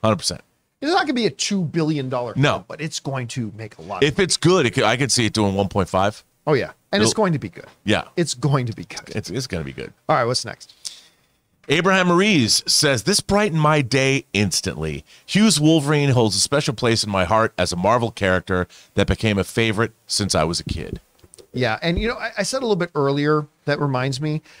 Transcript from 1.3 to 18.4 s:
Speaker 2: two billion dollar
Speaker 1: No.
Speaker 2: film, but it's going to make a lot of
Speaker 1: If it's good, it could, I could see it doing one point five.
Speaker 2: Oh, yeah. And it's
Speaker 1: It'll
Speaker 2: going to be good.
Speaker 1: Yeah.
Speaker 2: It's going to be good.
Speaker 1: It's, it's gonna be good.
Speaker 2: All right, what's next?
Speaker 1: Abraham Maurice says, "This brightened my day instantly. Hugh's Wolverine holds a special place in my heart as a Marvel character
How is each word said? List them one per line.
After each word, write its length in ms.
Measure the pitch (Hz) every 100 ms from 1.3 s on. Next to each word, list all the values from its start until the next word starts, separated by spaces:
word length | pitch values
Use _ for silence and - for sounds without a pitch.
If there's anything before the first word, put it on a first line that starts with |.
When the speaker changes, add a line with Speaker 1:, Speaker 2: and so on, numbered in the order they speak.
Speaker 2:
two 320 | - - 202
billion 460 | 160 165 156 151 131
dollar 240 | 127 120 104
Speaker 1:
No. 160 | 143
Speaker 2:
film, 100 | 92 -
but 120 | -
it's 180 | 156 -
going 260 | - 135 117
to 240 | - 110 104
make 220 | 110 -
a 40 |
lot 200 | 82 95
of 60 | 147
Speaker 1:
If 100 | 151
it's 180 | 190 -
good, 300 | 165 185 120
it 60 |
could, 100 | 131
I 120 | 107 120
could 160 | 131
see 140 | - 110
it 60 |
doing 200 | 110 101
one 140 | 98 98
point 200 | 101 87
five. 360 | 92 101 - _ _ -
Speaker 2:
Oh, 60 |
yeah. 180 | 143 95 - -
And 100 | 196
it's 100 | 214
Speaker 1:
It'll 100 | -
Speaker 2:
going 100 | 202
to 60 | 147
be 100 | 104
good. 180 | - - -
Speaker 1:
Yeah. 200 | - 101 - -
Speaker 2:
It's 180 | 170
going 320 | 123 151 139 123
to 60 |
be 100 | 95
good. 320 | 87 - - -
Speaker 1:
It's, 140 | -
it's 160 | 101 127
gonna 180 | 87
be 80 | 71
good. 200 | 64 - - -
Speaker 2:
All 80 | 147
right, 80 |
what's 200 | 117 127
next? 280 | 110 - - - - - - _ _ _ _ _ -
Speaker 1:
Abraham 400 | 147 180 190 180
Maurice 540 | 175 202 180 110 - -
says, 380 | - 147 131
"This 160 | 131 202
brightened 400 | - 196 208 160
my 200 | 147 151
day 460 | 123 135 135 135 -
instantly. 680 | 98 104 - - - 78 71 - - -
Hugh's 320 | 190 220 147
Wolverine 520 | 151 160 143 151 143
holds 260 | 127 113 92
a 40 |
special 340 | - 147 151
place 280 | 117 123 113
in 60 | 104
my 140 | 98
heart 300 | 87 110 113 -
as 160 | 90
a 40 | 87
Marvel 340 | 92 120 117
character 580 | - 98 92